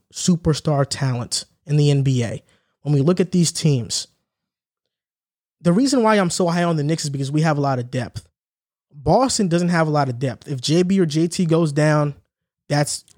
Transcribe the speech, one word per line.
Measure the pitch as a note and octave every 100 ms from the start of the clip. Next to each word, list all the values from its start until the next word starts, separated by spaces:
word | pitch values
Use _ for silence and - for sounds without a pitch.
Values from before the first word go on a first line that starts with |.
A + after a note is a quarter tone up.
| _
superstar | - - E3+ E3 C#3+ - C#3+ C#3
talent | - C3+ A#2+ A#2+ - - _ -
in | D3
the | D3
N | C#3+
B | C3+ B2+
A. | A2+ - - _ _ _
When | C#3+
we | D3
look | C3+ F3+
at | F3+
these | F3+ E3
teams, | - D#3+ C3 A2+ - - _ _ _ _ _ _ _ _ _ _ _ _ _ _ _
the | E3
reason | F3 C4+ C4
why | A3 G#3+
I'm | F3+
so | - F3
high | E3+
on | F3 D#3+
the |
Knicks | C#3+ D#3+
is | D3+
because | C#3 C3+
we | D3+
have | D#3+ D3
a |
lot | C#3 C3
of | B2
depth. | C3 A#2 - - _ _ _ _ _ _
Boston | D3 C3+ G3 C4 - F#3+
doesn't | E3+ F3
have | E3+ D#3
a |
lot | D3 C3
of | A#2+
depth. | C3+ A#2 -
If | C3+
J | B2 E3
B | F3+ G3
or | E3
J | D3+ E3+
T | - E3+
goes | E3 E3
down, | C#3+ D3+ D3+ D3 C#3 _ _ _ _ -
that's, | D3 C#3+ - -